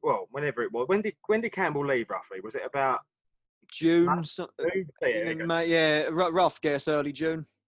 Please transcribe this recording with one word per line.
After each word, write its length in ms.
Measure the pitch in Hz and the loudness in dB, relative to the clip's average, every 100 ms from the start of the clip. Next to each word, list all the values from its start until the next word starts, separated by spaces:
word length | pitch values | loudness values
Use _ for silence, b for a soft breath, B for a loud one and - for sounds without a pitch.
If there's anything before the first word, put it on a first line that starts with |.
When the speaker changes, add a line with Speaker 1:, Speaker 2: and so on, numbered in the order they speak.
Speaker 1:
well, 260 | 151 107 92 | -2 -2 -2
whenever 320 | 135 147 123 | -4 -4 -2
it 100 | 107 | -4
was. 140 | 117 131 | -2 0
When 140 | 202 | 0
did, 120 | 208 - - | 0 -8 -2
when 140 | 214 | -2
did 120 | 233 | -2
Campbell 320 | - 175 147 | -2 -2 0
leave, 240 | 143 131 110 | 0 0 -2
roughly? 320 | 95 - 95 | -8 -8 -12
Was 140 | 104 | -10
it 80 | 110 | -8
about 360 | 110 143 135 123 - _ _ _ _ _ _ | -6 0 0 0 -6 _ _ _ _ _ _
Speaker 2:
June? 360 | - 165 170 170 | 0 4 4 4
Speaker 1:
March, 200 | 170 151 | 2 -2
Speaker 2:
So, 200 | - 175 - | -8 -10 -4
Speaker 1:
June? 100 | 160 190 170 _ | -2 -2 -6 _
Yeah, 60 | 139 | 0
there 20 | 110 | 0
you 40 | 165 | -2
Speaker 2:
yeah, 80 | |
Speaker 1:
go. 120 | 160 165 | -4 -2
Speaker 2:
ma-, 120 | 165 | 0
yeah, 480 | 170 165 160 151 147 | 2 4 4 4 2
r-, 240 | 160 180 | 0 2
rough 280 | 170 170 - | 4 2 2
guess, 260 | 156 143 160 | -2 0 0
early 260 | 151 143 | 0 0
June. 320 | 139 160 160 151 _ | -2 -4 -4 -8 _